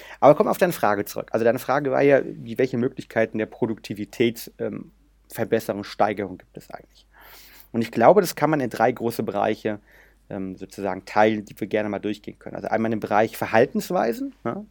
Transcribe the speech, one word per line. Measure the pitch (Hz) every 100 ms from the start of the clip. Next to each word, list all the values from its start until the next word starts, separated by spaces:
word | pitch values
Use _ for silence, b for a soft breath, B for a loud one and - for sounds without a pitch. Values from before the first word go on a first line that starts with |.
| B B
Aber | 131
kommen | 147 208
wir |
auf | 196
deine | 180
Frage | 170 107 101
zurück. | 104 - -
Also | 110
deine | 113 127
Frage | - 135 139
war | 131
ja, | 143 139
wie, | - - 120 113
welche | 131 120
Möglichkeiten | 120 - - 117 113 110
der | 107
Produktivitäts-, | - 113 113 - 104 104 - 120 113 - -
ähm, | 113 104 - _ _ _ _
Verbesserung, | - 110 113 - 101
Steigerung | 101 - 104 104 98 92
gibt | - -
es | -
eigentlich? | - - _ _ B B B B B B
Und | 117
ich | 113
glaube, | - 117 190
das | 175 -
kann | 147
man | 156
in | 123
drei | - 117
große | 120 117 113
Bereiche, | 104 101 104 110 110 104 b b b b -
ähm, | 104 95 92
sozusagen | 95 - 98 92
teilen, | - 107 110 110
die | 104 -
wir | 101
gerne | 107 107
mal | 98
durchgehen | 104 104 - -
können. | - -
Also | -
einmal | 107 113
den | 113
Bereich | 101 104 113 -
Verhaltensweisen, | 107 110 131 214 - 185 220 233 269 - -
ja, | 160 214